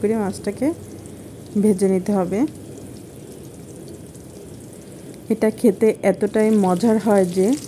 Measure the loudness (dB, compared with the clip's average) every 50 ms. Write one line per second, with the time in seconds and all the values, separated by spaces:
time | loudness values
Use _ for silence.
0 | -2 0 0 0 0 -2 -4 -4 -6 -6 -4 -2 0 -2 -2 -2 -6 -14 -14 -16
1 | -16 -16 -16 -16 -16 -16 -16 -16 -10 -4 0 2 4 4 4 4 4 4 4 2
2 | 2 2 2 2 2 0 0 0 0 0 -2 -6 -14 -14 -14 -14 -14 -14 -16 -16
3 | -16 -18 -18 -16 -16 -16 -16 -16 -16 -18 -18 -18 -16 -16 -16 -16 -14 -14 -14 -16
4 | -16 -16 -16 -16 -18 -16 -16 -18 -16 -16 -16 -16 -18 -18 -18 -18 -18 -18 -18 -16
5 | -16 -16 -16 -8 -4 -4 0 2 2 0 2 4 4 4 4 6 4 4 4 4
6 | 2 2 2 2 0 0 2 4 4 4 6 4 4 4 4 4 4 4 4 4
7 | 4 4 4 6 4 4 2 2 2 2 2 0 -2